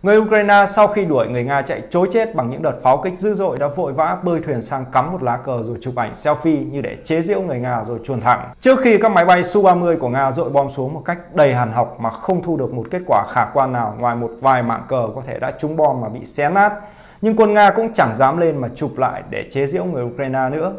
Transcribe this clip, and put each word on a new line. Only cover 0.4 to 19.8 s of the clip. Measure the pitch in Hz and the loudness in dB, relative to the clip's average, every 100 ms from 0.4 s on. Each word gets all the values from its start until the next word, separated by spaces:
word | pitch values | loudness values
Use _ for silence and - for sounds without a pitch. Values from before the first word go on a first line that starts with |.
| 202 202 196 | 6 6 6
sau | 214 208 | 4 4
khi | 208 180 | 4 0
đuổi | 135 110 | 0 0
người | 123 | -2
Nga | 123 139 | -2 -2
chạy | 135 135 - | -2 -8 -2
trối | 175 185 | 0 2
chết | 226 220 220 | 0 0 -2
bằng | 120 | -4
những | 139 | -2
đợt | 156 - | -4 0
pháo | 127 139 | 2 2
kích | 185 180 | 0 -4
dữ | 208 | -2
dội | 202 190 127 | 0 -2 -2
đã | 143 | -4
vội | 185 160 | -2 -4
vã | 135 160 180 | -2 -2 -2
bơi | 180 165 | -2 -2
thuyền | 151 127 | -2 -6
sang | 113 135 127 | -6 -8 -2
cắm | 135 147 | -2 -2
một | 180 | -4
lá | 123 120 | -4 -4
cờ | 135 123 | -4 -6
rồi | 113 117 | -6 -8
chụp | 131 123 | -8 -6
ảnh | 113 | -6
selfie | - 151 151 165 147 131 | -4 -2 0 0 0 -2
như | 139 | -6
để | - - | -8 -10
chế | - 160 | -2 -2
giễu | 170 196 | 0 -2
người | 180 127 | -2 -4
Nga | 123 120 | -4 -4
rồi | 110 117 127 | -4 -8 -6
chuồn | 123 | -2
thẳng. | 117 117 - - | 2 2 -2 0
Trước | 254 262 | 2 4
khi | 254 208 | 6 4
các | 220 | 4
máy | 185 175 | 4 6
bay | 180 | 4
su | 175 208 | 4 4
ba | 190 175 | 4 4
mươi | 175 165 | 2 0
của | 123 | 0
Nga | 127 135 | 0 0
dội | 131 165 | 0 0
bom | 143 135 | 0 0
xuống | - 131 | -4 -6
một | 156 - | -6 -6
cách | 175 - - | -8 -4 2
đầy | 143 | 4
hàn | 123 117 | 4 0
học | 113 113 - | 0 -2 -2
mà | 113 | -6
không | - - 180 | -4 -2 -2
thu | 175 156 | 0 -4
được | 123 | -4
một | 127 110 | -6 -6
kết | 180 180 | -8 0
quả | 110 101 | 0 2
khả | 123 113 | -2 0
quan | 143 131 | 0 0
nào | 123 110 107 | -2 -4 -2
ngoài | 120 120 | -2 -2
một | 117 - | -6 0
vài | 135 127 | 2 2
mảng | 120 113 - | 0 -4 -4
cờ | 131 113 123 | -4 -4 -6
có | 127 | -10
thể | - | -8
đã | 131 | -8
trúng | - 151 160 | -6 -6 0
bom | 151 127 | 0 0
mà | 110 | -6
bị | 107 98 | -10 -10
xé | - 143 | -2 0
nát, | 196 208 208 - - - - | 4 2 0 -14 -20 -20 -4
nhưng | 214 220 | 0 4
quân | 214 | 4
Nga | 208 202 | 6 6
cũng | 220 226 | 4 -2
chẳng | 226 135 110 | 0 0 2
dám | 135 165 | 2 4
lên | 165 147 | 0 0
mà | 127 - | -6 -6
chụp | 147 131 | -8 -2
lại | 131 - - | -2 -2 -8
để | 107 104 | -8 -6
chế | 135 139 | -4 -2
giễu | 175 | -2